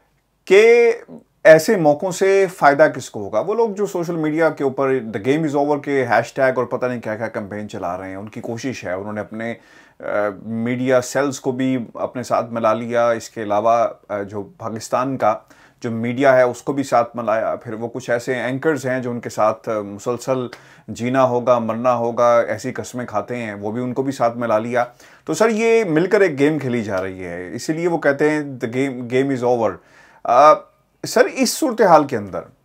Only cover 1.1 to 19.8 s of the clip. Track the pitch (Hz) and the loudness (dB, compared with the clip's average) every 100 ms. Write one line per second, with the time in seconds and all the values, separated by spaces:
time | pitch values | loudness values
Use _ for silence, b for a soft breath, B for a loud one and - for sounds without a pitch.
1.1 | 160 _ _ - 160 160 214 151 147 190 | -20 _ _ 8 8 6 4 4 2 0
2.1 | 175 190 196 190 180 147 143 151 135 - | 0 2 4 2 4 4 6 4 2 -10
3.1 | 113 98 107 156 226 226 196 202 180 170 | -10 -4 -2 -2 0 -2 -2 -4 -4 -4
4.1 | 170 156 151 160 143 139 131 135 135 113 | -2 -2 0 0 0 -2 0 0 0 -2
5.1 | 107 110 147 160 143 147 147 139 139 120 | -4 0 0 0 0 0 -2 0 0 2
6.1 | 110 117 - 131 127 120 123 127 123 110 | 2 0 0 0 0 -2 -2 -4 -4 -6
7.1 | 107 110 117 101 104 107 107 90 90 95 | -6 -6 -8 -8 -10 -10 -8 -6 -6 -10
8.1 | 95 107 117 104 117 131 113 95 90 101 | -12 -14 -12 -10 -8 -8 -8 -8 -8 -6
9.1 | 104 98 110 117 113 b b b - 80 | -8 -10 -10 -10 -10 b b b -14 -6
10.1 | 101 104 98 107 113 117 123 127 127 123 | -2 -2 -4 -8 -6 -4 -2 0 0 0
11.1 | 131 143 131 139 123 131 131 113 - - | -2 -2 -4 -6 -2 -2 -2 -6 -8 -8
12.1 | 131 117 120 120 117 113 110 117 117 120 | -8 -2 -2 -2 -2 0 0 -2 0 0
13.1 | 113 - - 104 104 113 117 113 - - | 0 -6 -10 -2 0 2 2 2 -4 -8
14.1 | 104 98 104 98 - 113 110 - 120 131 | -8 -6 -10 -12 -12 -10 -10 -4 -2 -2
15.1 | 131 107 110 b b b _ 123 113 117 | 0 0 0 b b b _ -6 -4 -4
16.1 | 123 139 127 123 117 - 139 135 127 117 | 2 4 6 4 0 -4 -4 0 0 0
17.1 | 120 113 110 95 98 120 110 117 131 123 | -4 -2 -2 -2 -4 -8 -10 -8 -8 -4
18.1 | 120 127 127 117 135 160 147 131 127 123 | -4 -2 -4 -4 -2 -2 -2 -2 -4 -4
19.1 | 120 117 117 107 110 - 107 | -6 -6 0 0 0 -4 -6